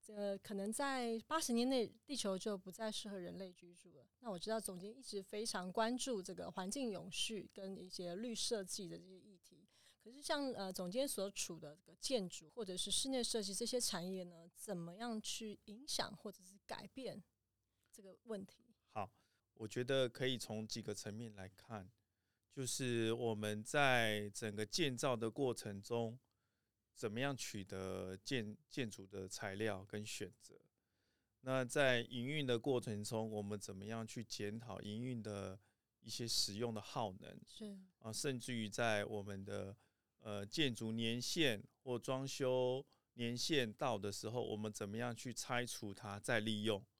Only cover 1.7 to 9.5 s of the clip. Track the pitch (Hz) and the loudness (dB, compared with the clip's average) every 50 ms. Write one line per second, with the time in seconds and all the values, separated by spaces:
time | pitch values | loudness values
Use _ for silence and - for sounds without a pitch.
1.7 | 269 254 220 - - - _ - 294 233 - 202 190 185 - 220 208 190 - 185 | 6 4 4 2 -2 -14 _ -6 -4 0 2 2 2 2 0 -2 -2 -2 -4 -10
2.7 | 175 - 226 214 208 - - 214 202 190 175 175 175 175 196 185 180 - 180 175 | -6 -2 -2 -2 -2 -2 -4 -4 -6 -6 -6 -6 -6 -8 -8 -10 -12 -16 -20 -20
3.7 | 175 - - 180 160 143 120 _ _ _ 254 240 196 170 - 208 220 226 - - | -20 -20 -20 -20 -20 -20 -20 _ _ _ -6 -4 -4 -2 0 0 0 0 0 -2
4.7 | 190 175 180 208 233 269 247 - - 202 190 - - 214 226 226 - 196 180 185 | -6 -4 -8 -10 -10 -12 -10 -4 -4 -4 -4 -2 -2 -2 0 0 0 0 0 0
5.7 | 180 233 220 226 247 247 - 269 247 202 180 - 190 170 - - - - 185 190 | 4 4 6 6 6 2 2 2 2 0 0 -2 -4 -4 -6 -4 -2 -2 -2 -2
6.7 | 214 285 269 233 202 170 160 190 - - - - 226 196 - - - - 196 190 | 0 0 0 0 0 -2 -6 -4 0 0 0 2 0 -4 -6 -8 -10 -8 -8 -6
7.7 | 196 - 180 185 - - 180 175 170 190 226 254 226 202 - - 240 214 190 185 | -6 -8 -8 -8 -6 -6 -4 -4 -4 -2 -2 -2 0 0 2 2 2 0 0 -4
8.7 | - - 196 170 165 165 170 185 190 185 - 214 196 175 _ - | -4 -6 -6 -6 -8 -10 -12 -16 -18 -20 -20 -20 -20 -20 _ -20